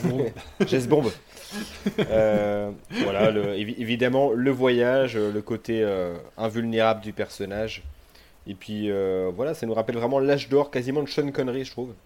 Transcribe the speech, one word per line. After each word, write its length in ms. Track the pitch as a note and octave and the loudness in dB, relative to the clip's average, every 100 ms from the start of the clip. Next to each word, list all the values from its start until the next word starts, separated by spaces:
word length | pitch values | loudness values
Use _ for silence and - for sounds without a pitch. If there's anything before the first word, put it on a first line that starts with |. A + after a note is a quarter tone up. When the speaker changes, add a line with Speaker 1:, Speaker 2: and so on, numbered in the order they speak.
Speaker 1:
Bond. 280 | F3+ B2+ A#2+ - - - | -2 0 -2 -6 -16 -4
Speaker 2:
<laughs> 60 | G3 | 0
James 200 | C3 A#2+ | 0 4
Bond. 180 | D3+ A#2+ - - - - G#3 G#3+ - G3+ - | 2 2 -4 -12 -20 -14 -12 -12 -6 -6 -2
Euh, 680 | G3 A2 A2 G#2 G#2 G#2 G#2 G2+ - G#3 | 0 4 4 4 2 -2 -4 -8 -10 -4
voilà, 280 | G2 G2 A2 | -2 2 2
le, 240 | G#2 G2+ G2 | 2 0 -2
évi-, 200 | G#2+ A#2+ | -4 -6
évidemment, 540 | A2+ A#2 B2 C3 C#3 | -4 0 2 4 2
le 180 | A#2 C3 | 2 2
voyage, 680 | B2+ B2+ A#2+ A#2+ C3+ B2+ A2 | 4 4 4 4 4 2 0
euh, 160 | G#2 | 0
le 100 | G#2 | -2
côté, 400 | - A2+ - A2+ | -4 -6 -2 0
euh, 340 | G#2 F#2+ F2 E2+ - - | 2 2 -2 -6 -12 -6
invulnérable 640 | A2 A2 A#2 A2 A2 A2 | -4 -2 -2 2 4 2
du 120 | G#2+ | -4
personnage. 680 | G#2 G2+ - G2 G2+ A2 - - - - - - - - | -6 -6 -6 -6 -4 -6 -8 -14 -18 -20 -20 -20 -20 -14
Et 80 | |
puis, 360 | G2+ - G#2+ G#2 | -14 -8 -4 -2
euh, 400 | G2 F#2+ F#2 F#2 | 0 0 0 -2
voilà, 200 | F2+ C#3 | -2 -4
ça 120 | D#3 A2+ | -2 -2
nous 80 | |
rappelle 220 | A2 G#2+ A#2 | 0 0 0
vraiment 220 | A#2+ C#3 | 0 2
l'âge 300 | C#3 C#3+ - | 4 2 4
d'or 220 | C#3 C#3+ | 4 4
quasiment 320 | C3 B2 C#3+ | 0 -2 -2
de 60 | C#3 | -2
Sean 220 | - C#3+ | -2 -2
Connery, 340 | C#3+ C3 B2+ | -2 -2 -2
je 60 | B2+ | -6
trouve. 220 | - B2+ A2 | -8 -10 -10